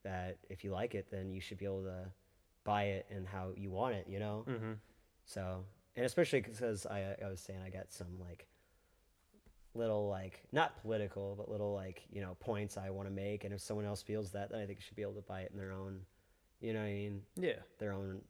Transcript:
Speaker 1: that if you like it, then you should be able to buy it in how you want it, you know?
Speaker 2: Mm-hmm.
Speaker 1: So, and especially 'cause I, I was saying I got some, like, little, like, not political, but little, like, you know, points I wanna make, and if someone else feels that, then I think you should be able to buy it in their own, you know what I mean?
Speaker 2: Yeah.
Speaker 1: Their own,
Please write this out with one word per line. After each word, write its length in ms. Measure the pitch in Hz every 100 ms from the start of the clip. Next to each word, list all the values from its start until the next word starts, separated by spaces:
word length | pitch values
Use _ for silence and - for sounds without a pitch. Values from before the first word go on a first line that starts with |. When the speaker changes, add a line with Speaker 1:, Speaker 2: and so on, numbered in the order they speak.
Speaker 1:
that 340 | 101 92 90 - -
if 140 | 95
you 80 | 101
like 220 | 92 117 107
it, 140 | 95
then 220 | 98 95
you 100 | 95
should 160 | 90 95
be 80 | 98
able 180 | 95
to 280 | 95 92 92 - _ _ _ _
buy 200 | - 104
it 240 | 101 95 -
in 160 | 101 92
how 280 | 98 95 95
you 160 | 98
want 240 | 92 127 107
it, 120 | 85
you 120 | 98
know? 240 | 104 107 113
Speaker 2:
Mm-hmm. 260 | 123 110 107 - - _ _ -
Speaker 1:
So, 400 | - 92 92 98 - _ -
and 100 | 123
especially 360 | - 170 135
'cause 440 | 113 107 120 104 -
I, 300 | 101 98 98
I 40 | 101
was 100 | 95
saying 220 | - 95
I 80 | 92
got 220 | 92 92
some, 280 | - 87 90
like, 280 | 87 85 - _ _ _ _ _ _ _ _ - - - -
little, 340 | 117 113 107 104
like, 360 | 98 95 - -
not 300 | 139 160 -
political, 540 | 110 110 101 - 98 101
but 140 | 107
little, 240 | 107 104
like, 300 | 101 95 92 -
you 100 | 101
know, 140 | 95 92
points 420 | - 104 101 -
I 120 | 95
wanna 180 | 95 98
make, 340 | 98 98 104
and 100 | 101
if 80 | 101
someone 240 | - 104 104
else 160 | 101
feels 300 | - 107 101
that, 180 | 101 101
then 100 | 113
I 40 | 101
think 140 | 98
you 40 |
should 120 | - -
be 60 |
able 140 | 101 101
to 60 |
buy 200 | 95 95
it 100 | 92
in 60 | 98
their 140 | 95
own, 340 | 95 95 95 95 _ _ _ _ _
you 100 | 113
know 60 | 110
what 60 | 107
I 80 |
mean? 320 | 101 104 101 98 -
Speaker 2:
Yeah. 240 | 180 - - -
Speaker 1:
Their 120 | 107
own, 300 | 98 98 95 -